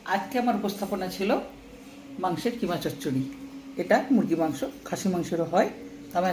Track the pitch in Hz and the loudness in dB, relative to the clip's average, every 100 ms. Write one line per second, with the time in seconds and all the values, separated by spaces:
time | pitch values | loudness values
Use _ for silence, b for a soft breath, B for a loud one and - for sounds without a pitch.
0 | - 196 - 247 240 202 202 - 185 202 | -2 -2 0 2 2 2 -2 -2 -4 -2
1 | 180 - 196 285 - - - - - - | -4 0 2 2 0 -12 -18 -18 -18 -18
2 | - - 180 160 233 240 175 160 156 - | -14 -4 -2 0 -2 0 -2 0 -2 -2
3 | 156 131 131 - - - - - - 233 | 0 0 -2 -8 -14 -14 -10 -6 4 4
4 | - 233 - 165 156 131 - - - 165 | 6 4 6 2 2 0 -6 -6 -6 0
5 | 190 180 160 170 165 180 403 - - - | 2 0 0 0 4 4 4 -2 -12 -14
6 | - 175 185 | -4 0 0